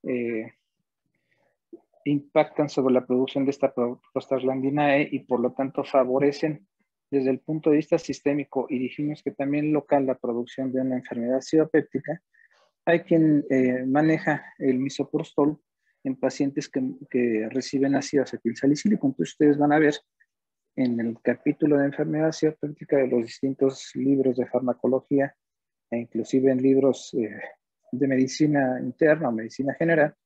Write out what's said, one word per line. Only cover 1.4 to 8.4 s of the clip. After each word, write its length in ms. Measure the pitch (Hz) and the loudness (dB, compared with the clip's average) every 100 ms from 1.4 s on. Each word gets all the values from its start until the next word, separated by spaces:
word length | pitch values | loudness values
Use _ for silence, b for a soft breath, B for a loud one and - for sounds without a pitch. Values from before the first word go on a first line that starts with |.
| _ _ _ - _ _ | _ _ _ -20 _ _
impactan 640 | - 147 143 156 151 - 147 | -2 -2 0 0 0 0 -2
sobre 280 | - 131 123 | 0 2 2
la 100 | 123 | 2
producción 400 | 127 131 139 135 | 0 0 0 -2
de 60 | |
esta 220 | 139 - | 0 -2
pro-, 280 | - 120 127 _ | 0 -4 -6 _
prostaglandina 880 | 135 - 135 131 131 131 147 147 139 | -10 -4 -2 -2 -2 -2 0 2 2
E 100 | 147 | 0
y 100 | 135 | -4
por 200 | - 123 | -4 -2
lo 140 | 120 | -2
tanto 320 | 127 139 147 131 | -2 -4 -4 0
favorecen 840 | 139 127 131 143 143 156 151 _ _ _ _ _ | 2 2 2 2 0 -4 -6 _ _ _ _ _
desde 200 | 139 131 | -2 0
el 80 | 131 | -2
punto 300 | - 156 160 | -4 -2 2
de 80 | 147 | 2
vista 200 | 156 165 | 2 -2
sistémico 680 | - 135 143 143 | -2 -4 -2 -2